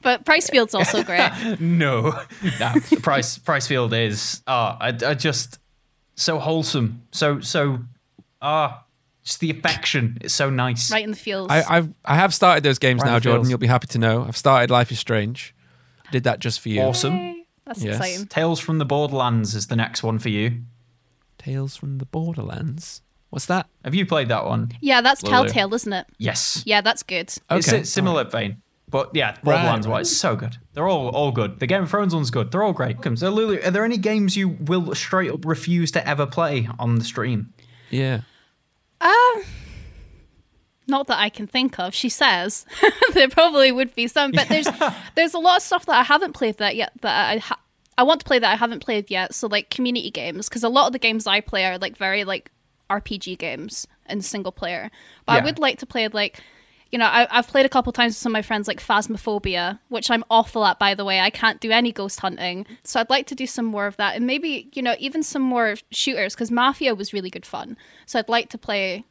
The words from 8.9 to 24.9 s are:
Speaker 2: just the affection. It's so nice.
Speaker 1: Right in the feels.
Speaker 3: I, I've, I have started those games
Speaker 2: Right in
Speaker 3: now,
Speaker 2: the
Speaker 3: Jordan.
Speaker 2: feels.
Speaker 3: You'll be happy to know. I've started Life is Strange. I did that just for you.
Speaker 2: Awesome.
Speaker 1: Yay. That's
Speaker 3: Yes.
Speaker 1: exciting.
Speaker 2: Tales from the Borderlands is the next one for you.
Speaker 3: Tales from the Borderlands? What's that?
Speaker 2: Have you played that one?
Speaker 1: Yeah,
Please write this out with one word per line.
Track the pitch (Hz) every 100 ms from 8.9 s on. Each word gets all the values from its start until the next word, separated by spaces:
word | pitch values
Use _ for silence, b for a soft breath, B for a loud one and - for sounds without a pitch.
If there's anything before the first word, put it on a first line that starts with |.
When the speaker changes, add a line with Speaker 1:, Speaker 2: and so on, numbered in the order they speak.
| _ _ _
Speaker 2:
just | - -
the | 165
affection. | - - - - 143 117 120
It's | -
so | - 139
nice. | 131 123 120 -
Speaker 1:
Right | 220
in | 214
the | 208
feels. | - 196 190
Speaker 3:
I, | 151 233 170
I've, | 160 - -
I | 147
have | 190
started | - 185 156
those | 143 131
games | 131 123
Speaker 2:
Right | 131
in |
Speaker 3:
now, | 120
Speaker 2:
the |
Speaker 3:
Jordan. | 120 117
Speaker 2:
feels. | 123
Speaker 3:
You'll | 123
be | 123
happy | 123 -
to | 120
know. | 113 113 123
I've | 113
started | 143 135 120
Life | 120 120
is | 117
Strange. | - 110 104 127 - _ b b b b b
I |
did | 135
that | 123 113
just | 117 110
for | 113
you. | 107
Speaker 2:
Awesome. | 131 120 139 180
Speaker 1:
Yay. | 349 339 - _ -
That's | 220
Speaker 3:
Yes. | 208 113
Speaker 1:
exciting. | 185 180 202
Speaker 2:
Tales | - 165 165
from | - 160
the | 139
Borderlands | 143 147 139 123 117 107
is | 104 98
the | 117
next | 110 -
one | 110 113
for | 113
you. | 104 113 120 - _ _ _ _ _ _ _
Speaker 3:
Tales | - 135 135 -
from | 139 135
the | 131
Borderlands? | 160 165 160 104 - 160 147 - - _ _ _
What's | 135 -
that? | 180 - _
Speaker 2:
Have | 127
you | 170 185
played | 160 123
that | 113 -
one? | 113 117 -
Speaker 1:
Yeah, | 285